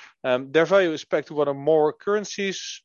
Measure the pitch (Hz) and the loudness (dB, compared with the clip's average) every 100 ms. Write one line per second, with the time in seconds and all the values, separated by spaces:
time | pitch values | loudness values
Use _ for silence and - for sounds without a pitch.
0 | - _ 131 127 135 151 160 196 175 151 | -20 _ -2 -2 0 2 4 4 2 -2
1 | - 156 147 151 143 139 143 160 151 147 | -4 -4 -4 -2 -2 0 2 4 2 0
2 | 202 208 196 - 196 180 - - | -2 -2 -4 -6 -6 -6 -12 -16